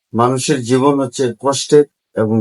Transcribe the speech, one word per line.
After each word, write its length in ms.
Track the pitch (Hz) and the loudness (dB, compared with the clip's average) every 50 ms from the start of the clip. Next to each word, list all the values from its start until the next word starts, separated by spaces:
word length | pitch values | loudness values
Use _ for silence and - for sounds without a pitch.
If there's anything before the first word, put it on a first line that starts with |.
| _ _ - | _ _ -2
মানুষের 460 | 110 120 127 135 127 127 - 151 131 120 | 0 0 0 0 -2 -2 -2 -2 -2 -2
জীবন 300 | 110 131 131 131 143 143 139 | 0 0 2 2 2 0 0
হচ্ছে 260 | 135 117 - - 135 120 107 - | -2 -4 -4 -4 -4 -4 -4 -4
কষ্টের 460 | - 135 - - - - 151 147 147 - _ _ _ _ - | -4 -4 -4 -4 -2 2 4 4 4 2 _ _ _ _ -6
এবং 220 | - 110 107 110 113 | -4 -2 0 0 -2